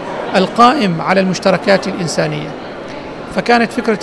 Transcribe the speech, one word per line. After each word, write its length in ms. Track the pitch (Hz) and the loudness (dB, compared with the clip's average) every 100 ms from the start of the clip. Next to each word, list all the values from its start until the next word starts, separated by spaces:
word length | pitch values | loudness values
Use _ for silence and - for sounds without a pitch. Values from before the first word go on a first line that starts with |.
| - - - 202 | -8 -6 -2 0
القائم 680 | 185 - 240 294 202 165 | 0 4 4 6 0 0
على 180 | 151 190 | 2 2
المشتركات 680 | 190 180 196 180 - 196 196 | 2 2 2 2 4 2 2
الإنسانية. 600 | 190 165 - 160 151 151 - - - - - - - - - | -4 -4 -2 -2 -2 -8 -10 -12 -12 -12 -12 -12 -12 -8 -6
فكانت 360 | 180 240 226 | 2 2 2
فكرة 280 | - 226 214 | -2 -2 0